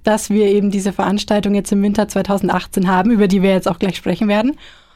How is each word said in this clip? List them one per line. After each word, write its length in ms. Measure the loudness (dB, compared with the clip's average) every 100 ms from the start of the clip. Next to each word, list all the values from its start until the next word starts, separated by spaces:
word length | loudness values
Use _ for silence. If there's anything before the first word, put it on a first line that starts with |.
dass 260 | -2 -2 0
wir 160 | 0 2
eben 240 | 2 0
diese 220 | -2 -4
Veranstaltung 640 | -2 -2 -2 0 -2 0
jetzt 180 | -2 0
im 100 | 0
Winter 260 | 0 0 -2
zweitausendachtzehn 800 | -2 -2 -2 0 -2 -2 -2 0
haben, 220 | 2 2
über 160 | 2 2
die 160 | 2
wir 80 | 2
jetzt 180 | 2 0
auch 100 | -2
gleich 180 | -4 -4
sprechen 320 | -4 -2 0
werden. 280 | 0 0 -4 -12 -20 _